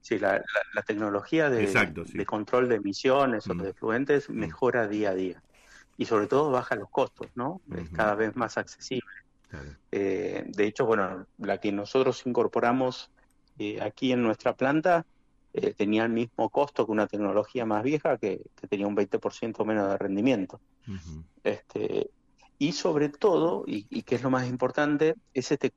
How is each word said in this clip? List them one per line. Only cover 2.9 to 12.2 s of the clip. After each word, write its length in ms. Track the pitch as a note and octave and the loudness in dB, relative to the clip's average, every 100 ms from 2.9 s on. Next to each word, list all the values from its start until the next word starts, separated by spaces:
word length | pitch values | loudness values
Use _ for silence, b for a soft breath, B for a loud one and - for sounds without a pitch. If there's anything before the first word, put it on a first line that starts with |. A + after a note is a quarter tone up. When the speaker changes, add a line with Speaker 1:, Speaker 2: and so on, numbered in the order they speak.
| G2 C3 C3+ C3+ A2+ G#2 | -2 2 4 4 0 -4
Speaker 1:
o 40 | |
Speaker 2:
Mm. 40 | F2 | -4
Speaker 1:
de 120 | F#2+ | -4
efluentes 600 | - A2+ A2+ C#3 C#3+ - | -4 -2 0 2 2 2
Speaker 2:
Mm. 20 | |
Speaker 1:
mejora 540 | A2 G2+ D#2 B2+ B2 G#2+ | -6 -6 0 2 2 0
día 220 | G#2+ G#2 | 0 0
a 40 | |
día. 280 | F#2 F#2 E2+ _ b b b b - | 0 -2 -6 _ b b b b -8
Y 80 | - | 0
sobre 200 | A2 G#2 | 2 4
todo 240 | C3+ D3+ | 2 4
baja 240 | B2+ - | 2 0
los 140 | A#2 G2 | -4 -2
costos, 380 | - B2+ _ - | -2 -2 _ -12
¿no? 260 | - B2+ F#3 - - | -6 -6 -6 -10 -10
Es 120 | E2 | -8
Speaker 2:
Ujú. 80 | E2 | 0
Speaker 1:
cada 180 | G#2+ | 2
vez 200 | G#2 A2 | 2 0
más 220 | A2+ A2+ - | 0 -2 -2
accesible. 540 | - - - B2+ - - _ _ _ | -6 -10 -8 -8 -8 -20 _ _ _
Speaker 2:
Claro. 180 | D#2 C#2+ D2 _ | -14 -14 -18 _
Speaker 1:
Eh, 540 | - G2 F#2+ F#2 F#2 - | -2 0 0 -2 -6 -8
de 200 | G2 G#2 | -2 -2
hecho, 200 | G#2+ B2 | 0 2
bueno, 400 | A2+ F#2 F2+ G2 _ | 2 0 -4 -12 _
la 220 | G2+ G2 | -4 -2
que 120 | A2 | -2
nosotros 520 | G2+ G2+ C3 C3 B2 | -2 0 2 2 0